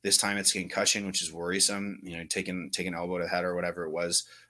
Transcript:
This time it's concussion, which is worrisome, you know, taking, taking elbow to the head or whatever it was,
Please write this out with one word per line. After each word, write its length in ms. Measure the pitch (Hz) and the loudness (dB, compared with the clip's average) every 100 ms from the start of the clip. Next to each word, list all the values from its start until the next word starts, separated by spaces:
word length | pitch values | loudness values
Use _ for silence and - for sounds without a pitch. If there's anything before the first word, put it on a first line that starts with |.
This 140 | 101 - | 4 4
time 220 | 101 101 | 4 2
it's 140 | 95 | 2
concussion, 540 | 95 90 - 87 107 98 | 2 -2 2 2 2 0
which 140 | 92 | -2
is 100 | 82 | -4
worrisome, 680 | 82 87 95 95 101 101 98 | -4 -2 4 4 2 -4 -8
you 140 | 87 85 | -8 -10
know, 80 | |
taking, 460 | 80 95 92 90 76 | -4 -4 -2 -4 -4
taking 240 | - 90 | -4 -4
elbow 240 | 85 87 90 | -4 -4 -2
to 60 | |
the 60 | 87 | 0
head 140 | 90 | 0
or 100 | 90 | 0
whatever 300 | 87 87 87 | 0 -2 -4
it 60 | 82 | -4
was, 340 | 82 85 85 - - | -2 2 0 -2 -18